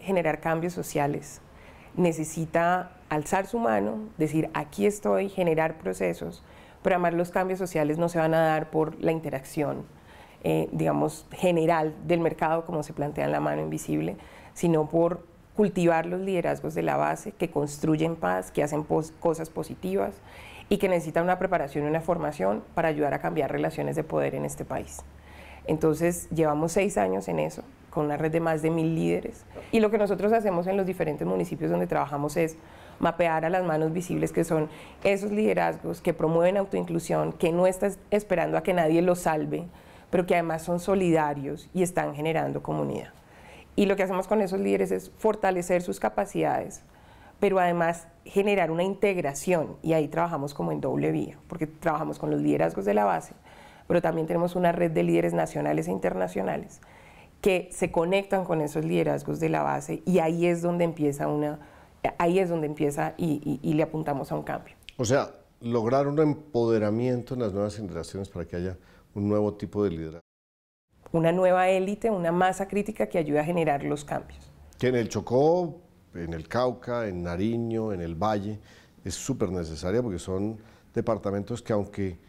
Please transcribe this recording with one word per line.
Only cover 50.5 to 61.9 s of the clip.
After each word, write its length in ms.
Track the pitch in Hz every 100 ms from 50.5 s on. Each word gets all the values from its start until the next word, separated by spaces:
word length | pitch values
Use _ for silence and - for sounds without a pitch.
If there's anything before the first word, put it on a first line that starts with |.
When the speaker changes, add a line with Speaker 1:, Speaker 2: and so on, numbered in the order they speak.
Speaker 1:
como 200 | - 170
en 80 | 156
doble 300 | 143 135 147
vía, 260 | 160 - 143 -
porque 200 | 170 156
trabajamos 520 | - 170 151 151 147
con 100 | 156
los 120 | 147
liderazgos 420 | 147 147 165 175
de 100 | 196
la 120 | 208 -
base, 280 | 82 - - - - - - -
pero 140 | 175
también 260 | 170 160 160
tenemos 280 | 170 175 180
una 160 | 175
red 180 | 175 175
de 120 | 160
líderes 300 | 170 170 170
nacionales 540 | 170 160 151 147 151 80
e 40 |
internacionales 880 | 190 92 185 185 185 95 76 - - - - - - - -
que 300 | 202 185 175
se 180 | - 180
conectan 540 | 175 165 196 196 196
con 160 | 175 165
esos 240 | 147 160
liderazgos 560 | 160 170 156 147 143 147
de 80 | 160
la 140 | 156
base, 420 | 143 139 143 160 -
y 140 | 180
ahí 280 | 160 170 175
es 140 | 170
donde 220 | 175 175
empieza 460 | 170 156 147 143 151
una, 300 | 147 147 151 - - -